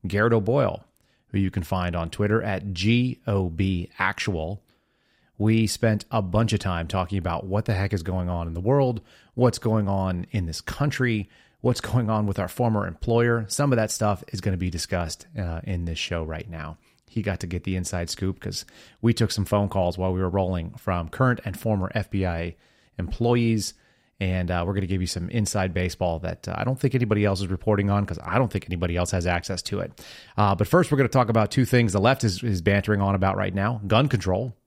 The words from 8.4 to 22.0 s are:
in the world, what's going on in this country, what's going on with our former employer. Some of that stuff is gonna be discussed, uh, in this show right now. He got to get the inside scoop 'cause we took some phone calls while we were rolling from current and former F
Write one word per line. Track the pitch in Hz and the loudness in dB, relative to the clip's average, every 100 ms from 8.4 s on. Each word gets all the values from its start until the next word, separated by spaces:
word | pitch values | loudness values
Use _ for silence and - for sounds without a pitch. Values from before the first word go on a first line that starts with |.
| 82 | -4
in | 82 | -4
the | |
world, | 95 139 131 113 - - _ - | 0 2 2 0 -8 -20 _ 2
what's | 120 - | 2 2
going | 113 110 101 | 0 2 2
on | 98 95 90 85 | 0 0 -2 -2
in | 104 85 | -2 -2
this | 78 | -6
country, | - - 147 - 123 110 98 _ _ _ | -10 -2 -2 0 0 0 -4 _ _ _
what's | - 120 | -2 -2
going | - 123 110 | 0 0 2
on | 107 104 | 0 0
with | 95 | -2
our | 90 | -4
former | - 120 107 95 | -2 0 0 -2
employer. | 82 - 117 120 117 107 | -4 0 2 4 2 -2
Some | - 143 | -2 2
of | 120 | 2
that | 107 | 0
stuff | - 107 98 - | 0 0 0 -6
is | 95 | -6
gonna | 104 92 | -2 0
be | 90 | -2
discussed, | 85 - 92 85 - - - | -4 -4 -2 -2 -6 -12 -6
uh, | 90 82 - | -6 -6 -4
in | 90 85 | -4 -2
this | 80 | -4
show | - 85 | -4 -4
right | 80 78 - | -4 -8 -10
now. | 82 76 80 _ _ _ | -10 -12 -14 _ _ _
He | - | -4
got | 98 92 | -4 -4
to | 85 | -4
get | 87 | -6
the | - 92 | -4 -4
inside | 87 90 85 | -4 -4 -6
scoop | - 95 95 | -4 -4 -4
'cause | 95 95 - - - _ | -8 -10 -12 -20 -20 _
we | 117 | 0
took | 117 110 | 2 0
some | - 98 | 0 0
phone | 104 101 | 2 2
calls | 98 87 85 | 0 0 0
while | 92 | -2
we | 92 | 0
were | 95 | 0
rolling | 95 92 90 82 | 0 0 -2 -6
from | - - 87 82 | -8 -4 -2 -4
current | - 131 120 - | 0 0 0 -4
and | - | -6
former | 113 104 92 | -2 0 0
F | - | -4